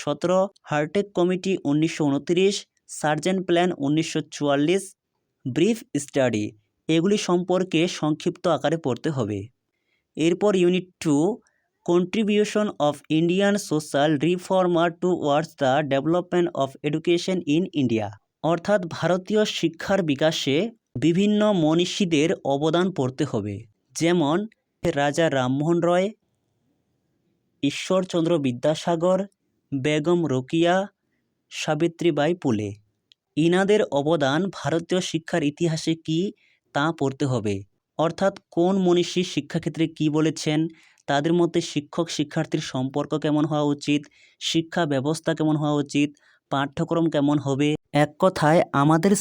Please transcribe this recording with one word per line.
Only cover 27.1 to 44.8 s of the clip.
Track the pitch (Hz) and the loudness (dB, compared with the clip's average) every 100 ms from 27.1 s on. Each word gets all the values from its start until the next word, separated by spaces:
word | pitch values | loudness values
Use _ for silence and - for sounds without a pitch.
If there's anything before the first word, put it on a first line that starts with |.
| _ _ _ _ _ | _ _ _ _ _
ঈশ্বরচন্দ্র | 139 - - 190 185 175 165 170 135 | -4 -4 -2 -2 0 0 2 2 0
বিদ্যাসাগর, | 120 151 156 - 170 180 185 202 _ _ _ - | -2 -2 0 -2 0 2 0 -2 _ _ _ -8
বেগম | 139 147 151 156 175 151 | -4 0 0 2 2 2
রোকিয়া, | 131 127 165 170 185 202 _ _ _ _ _ _ | -2 0 0 2 2 -2 _ _ _ _ _ _
সাবিত্রীবাই | - - 156 170 - 170 147 151 175 | -8 -4 0 -2 0 0 2 0 0
ফুলে। | 139 107 104 104 _ _ _ _ _ 147 165 | 0 -2 -2 -8 _ _ _ _ _ 0 2
ইনাদের | 180 196 214 - 139 | 4 4 2 2 0
অবদান | 143 165 135 156 190 - | 0 2 2 0 -2 -4
ভারতীয় | 143 160 - 185 - | -2 -2 -2 -4 -2
শিক্ষার | 160 - 170 147 | -6 -4 -2 -2
ইতিহাসে | 147 170 160 165 165 - | -2 -2 -2 -4 -4 -2
কী, | 160 202 - _ _ _ 143 | -2 -2 -6 _ _ _ -2
তা | 156 165 | -2 0
পড়তে | 135 131 135 | -4 -2 -2
হবে, | 123 104 98 101 _ _ - | -2 -2 -4 -8 _ _ -2
অর্থাৎ | 160 160 196 196 _ 170 | -2 0 -2 -2 _ 0
কোন | 180 196 180 | 0 2 2
মনীষী | 175 170 180 185 | 2 2 -2 -4
শিক্ষাক্ষেত্রে | 151 131 165 165 156 156 - | -4 -4 -4 -4 -4 -4 -2
কী | 151 151 | -2 2
বলেছেন, | 156 156 156 151 165 - _ _ - | 0 -2 -2 0 -2 -6 _ _ -2
তাদের | 143 160 175 | 0 2 2
মধ্যে | 170 170 170 | 2 0 -4
শিক্ষক | 151 147 - 170 - | -6 -6 -4 -4 -4
শিক্ষার্থীর | 147 165 151 156 - | -4 -4 -2 -4 -4
সম্পর্ক | 131 131 147 143 151 | -4 -4 -4 -4 -2
কেমন | 151 151 156 | 0 0 0
হওয়া | 151 147 143 | 0 0 -2
উচিত, | - 147 147 _ _ - | -2 -2 -4 _ _ -12
শিক্ষা | - 165 165 175 | -4 -2 -2 -2